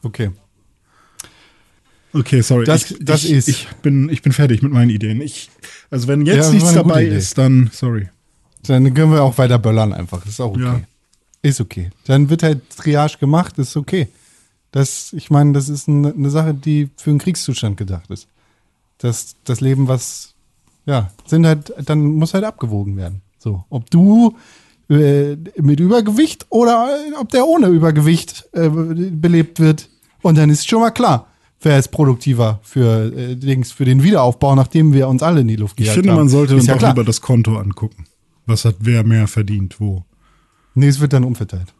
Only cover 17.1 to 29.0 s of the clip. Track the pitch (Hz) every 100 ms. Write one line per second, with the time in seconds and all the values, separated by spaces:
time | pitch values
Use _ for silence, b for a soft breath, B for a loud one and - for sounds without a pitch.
17.1 | 147 - 175 - 123 113 101 98 92 -
18.1 | - - _ _ _ _ _ _ _ 123
19.1 | 117 - - - 120 135 135 135 131 -
20.1 | - - _ _ _ _ _ - 139 95
21.1 | _ - 156 165 156 147 - 143 156 147
22.1 | 156 160 190 214 - 120 104 101 98 90
23.1 | 95 _ _ 113 98 - - 110 170 190
24.1 | 220 233 226 b b b b _ 147 147
25.1 | 143 143 147 165 - 147 147 180 233 214
26.1 | 214 311 - - 226 240 233 247 285 302
27.1 | 294 254 269 269 339 202 170 160 151 147
28.1 | 170 - - - - 165 156 165 165